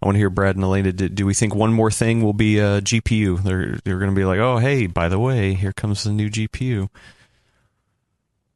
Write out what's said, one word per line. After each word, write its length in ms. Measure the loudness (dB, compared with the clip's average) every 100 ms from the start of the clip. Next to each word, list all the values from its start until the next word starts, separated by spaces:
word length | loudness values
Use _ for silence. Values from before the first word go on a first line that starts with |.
I 40 | 0
wanna 120 | 2
hear 100 | 2
Brad 260 | 2 0 0
and 80 |
Elena. 280 | 0 2 0
Do, 180 | 0 -4
do 160 | 0 0
we 80 |
think 200 | 0 0 0
one 180 | 2
more 160 | 2 2
thing 300 | 2 0 2
will 100 | 0
be 260 | 2 2 2
a 220 | 2 0
G 200 | 0 -2
P 140 | 0 0
U? 200 | 0 0
They're, 400 | 0 -2 -2 -6
they're 160 | -4 -2
gonna 120 | 0
be 120 | 0 0
like, 140 | 2
"Oh, 180 | 0 2
hey, 300 | 0 0 0
by 220 | 0 0
the 100 | 0
way, 340 | 0 0 0
here 200 | 0 -4
comes 300 | -4 -4 -4
the 80 | -2
new 180 | -2 -2
G 180 | -4 -6
P 180 | -6 -4
U." 240 | -4 -6 -10 -20 -20 _ _ _ _ _ _ _ _ _ _ _ _ _